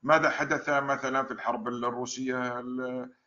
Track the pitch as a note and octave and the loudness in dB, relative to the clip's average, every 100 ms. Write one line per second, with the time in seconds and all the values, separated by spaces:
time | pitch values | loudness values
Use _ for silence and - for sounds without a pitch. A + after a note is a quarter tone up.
0 | C3+ D#3 D3+ - C#3+ D3 D3+ C#3+ C#3 C3 | 4 6 6 2 0 0 2 2 2 0
1 | C3 C3+ C3 B2 A#2 A#2 A2 A#2+ B2 A#2+ | 0 0 0 -2 -2 -2 -2 -2 -2 -2
2 | B2 C3 C3 B2+ B2 B2 B2 B2+ B2+ B2+ | -6 -4 -2 -2 -2 -4 -6 -6 -4 -6
3 | B2 - | -8 -14